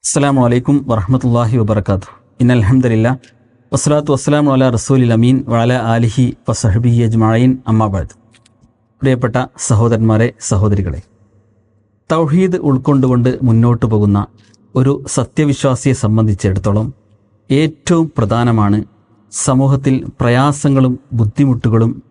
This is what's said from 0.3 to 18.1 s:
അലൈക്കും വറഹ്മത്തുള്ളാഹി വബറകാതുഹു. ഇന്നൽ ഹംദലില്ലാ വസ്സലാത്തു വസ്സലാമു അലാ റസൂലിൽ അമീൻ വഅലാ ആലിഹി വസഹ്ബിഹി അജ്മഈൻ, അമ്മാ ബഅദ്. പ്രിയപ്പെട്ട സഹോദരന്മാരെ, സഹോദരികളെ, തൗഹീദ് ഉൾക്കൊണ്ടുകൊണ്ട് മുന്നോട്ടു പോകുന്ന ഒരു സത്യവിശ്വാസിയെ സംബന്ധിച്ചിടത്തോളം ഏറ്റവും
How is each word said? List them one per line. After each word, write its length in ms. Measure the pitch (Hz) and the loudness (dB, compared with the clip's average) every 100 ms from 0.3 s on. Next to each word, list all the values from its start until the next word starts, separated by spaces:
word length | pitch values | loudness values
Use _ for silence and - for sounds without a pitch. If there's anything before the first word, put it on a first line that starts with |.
| 139 | 2
അലൈക്കും 320 | 120 120 120 143 139 | 2 2 2 -2 0
വറഹ്മത്തുള്ളാഹി 680 | 113 92 127 127 117 117 123 | -4 0 0 2 0 0 0
വബറകാതുഹു. 540 | 107 104 - 98 - - _ _ | 0 -2 -2 -4 -4 -20 _ _
ഇന്നൽ 220 | 123 123 98 | 2 2 2
ഹംദലില്ലാ 460 | 131 123 110 113 135 - _ _ _ _ | 2 2 0 0 -2 -8 _ _ _ _
വസ്സലാത്തു 400 | 139 - 147 147 | -4 0 0 0
വസ്സലാമു 360 | 139 - 147 147 | -2 0 0 2
അലാ 160 | 135 131 | 2 2
റസൂലിൽ 420 | 117 - 135 123 113 | 0 0 2 2 2
അമീൻ 220 | 120 131 135 | 2 2 0
വഅലാ 280 | 113 117 127 113 | -2 0 0 0
ആലിഹി 340 | 117 117 104 123 - - | 0 0 0 -2 -2 -8
വസഹ്ബിഹി 540 | 110 113 98 120 120 | -4 0 0 2 2
അജ്മഈൻ, 480 | 117 113 113 113 127 127 - | 0 2 2 2 2 0 -2
അമ്മാ 200 | 110 110 | 0 0
ബഅദ്. 260 | 98 87 - _ _ _ _ _ _ _ _ | -2 -8 -14 _ _ _ _ _ _ _ _
പ്രിയപ്പെട്ട 340 | 135 127 123 123 127 - - | -2 -2 -2 -4 -6 -10 -2
സഹോദരന്മാരെ, 600 | 107 117 113 113 110 117 - - | 0 2 0 2 2 0 -4 -4
സഹോദരികളെ, 540 | 101 104 98 90 76 - _ _ _ _ _ _ _ _ _ _ | -2 0 -2 -4 -8 -14 _ _ _ _ _ _ _ _ _ _
തൗഹീദ് 500 | 156 156 165 185 175 | -2 0 0 0 0
ഉൾക്കൊണ്ടുകൊണ്ട് 680 | 143 131 131 139 131 123 120 127 | -2 -2 0 0 2 2 0 0
മുന്നോട്ടു 460 | 131 113 120 117 117 | 0 2 2 2 0
പോകുന്ന 280 | 107 104 101 104 _ _ _ _ 127 | 0 2 0 -2 _ _ _ _ -2
ഒരു 180 | 131 143 135 | 0 -2 -4
സത്യവിശ്വാസിയെ 840 | - 127 - 151 139 143 127 135 131 | -6 -4 -2 -2 0 -2 -2 -2 -2
സംബന്ധിച്ചിടത്തോളം 840 | 107 110 110 98 101 95 107 101 113 - _ _ _ _ _ | 0 0 0 0 -2 -2 -2 -2 -4 -10 _ _ _ _ _
ഏറ്റവും 580 | 135 156 156 - 165 165 | 0 0 -4 -2 0 0